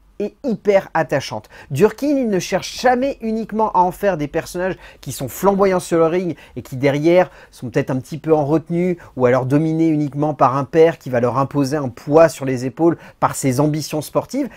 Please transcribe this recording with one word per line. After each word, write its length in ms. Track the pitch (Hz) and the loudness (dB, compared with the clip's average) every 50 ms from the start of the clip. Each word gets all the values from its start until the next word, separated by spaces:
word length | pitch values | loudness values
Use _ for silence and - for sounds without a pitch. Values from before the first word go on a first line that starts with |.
| _ _ _ _ | _ _ _ _
est 160 | - 208 - _ - | -8 -8 -8 _ -4
hyper 440 | 277 214 - _ 196 202 190 190 - _ | -4 -4 -2 _ 2 2 2 2 2 _
attachante. 560 | 165 160 - 160 139 - - 123 107 - - - - - - | -2 -2 0 -2 -4 -4 -4 -10 -12 -12 -14 -20 -20 -12 -8
Durkin, 460 | 139 131 190 214 208 - 269 294 294 | 0 2 2 2 2 0 -2 0 0
il 140 | 269 254 226 | 0 0 0
ne 80 | 202 180 | -2 -2
cherche 420 | 160 - 202 175 - - - - | -2 -2 -4 -4 -4 -6 -12 0
jamais 380 | - 254 254 254 254 277 262 - | 2 2 2 2 0 -4 -4 -6
uniquement 500 | 226 226 220 226 220 - 202 220 220 214 | -6 -6 -4 -4 -6 -6 -2 -2 -2 0
à 80 | - 185 | 2 2
en 120 | 180 180 | 2 2
faire 240 | 175 - - 202 180 | 0 -2 -2 -2 0
des 120 | 156 147 143 | 0 -4 -4
personnages 500 | - 165 156 - - 180 180 190 175 - - - - - | -4 -6 -6 -6 -8 -6 -4 -4 -6 -8 -12 -20 -20 -16
qui 100 | - 147 | -12 -12
sont 160 | 127 - 143 120 | -10 -8 -10 -10
flamboyants 500 | - - 175 196 196 185 202 196 185 180 | -8 0 0 2 2 4 2 2 2 0
sur 200 | 175 - 175 165 | -2 0 2 2
le 80 | 165 | 2
ring 300 | 160 165 180 190 175 139 - - - - | 2 2 0 -2 -4 -6 -8 -12 -16 -16
et 60 | 127 | -16
qui 140 | 113 - 139 | -14 -12 -8
derrière 540 | 127 131 139 135 147 151 165 170 180 180 170 - - - _ | 0 0 0 0 2 2 4 6 4 4 2 -2 -20 -20 _
sont 180 | _ - - 120 | _ -14 -14 -4
peut-être 220 | - 147 139 - | -4 -4 -2 -2
un 100 | 139 127 | -4 -6
petit 160 | 120 - 165 | -6 -8 -14
peu 180 | 143 - 156 160 | -10 0 2 2
en 120 | 151 147 | 2 2
retenue 500 | 135 156 160 151 _ 170 170 180 185 180 170 - - _ | 0 0 -2 0 _ -2 -2 0 -2 -2 -6 -8 -14 _
ou 100 | 127 127 | 0 2
alors 180 | 123 123 131 127 | 2 2 2 0
dominés 440 | 131 139 143 160 160 160 160 165 165 | 2 2 2 2 0 0 0 2 2
uniquement 440 | 156 151 151 139 135 139 151 151 | 2 0 -2 -4 -4 -4 -4 -4
par 240 | 147 - 151 127 123 | 0 2 2 2 2
un 80 | 143 135 | 0 -4
père 340 | - - 165 160 165 156 - | 0 4 4 4 4 4 -2
qui 120 | - 139 | -8 -4
va 100 | 127 120 | -2 0
leur 160 | 113 123 113 | 0 0 0
imposer 400 | 131 139 127 - 143 143 131 143 | 0 -2 0 0 -2 -2 0 -2
un 140 | 156 139 131 | -4 -4 -6
poids 400 | - - - 151 147 160 165 160 | -8 -10 -6 2 6 6 6 6
sur 160 | - - 139 | 4 -4 -6
les 180 | 135 135 120 123 | -6 -4 -4 -4
épaules 320 | 131 - - 160 170 156 - - - - _ | -6 -4 0 2 2 2 0 -8 -20 -6 _
par 160 | - 139 139 | -2 -2 -2
ses 240 | - - 135 123 123 | 0 -2 -2 0 2
ambitions 400 | 147 151 147 156 147 - - 156 | 0 0 0 -4 -6 -6 -6 -8
sportives. 480 | - - - 147 139 - - 262 294 226 - | -8 -4 -4 -4 -4 -2 -6 -6 -6 -6 -8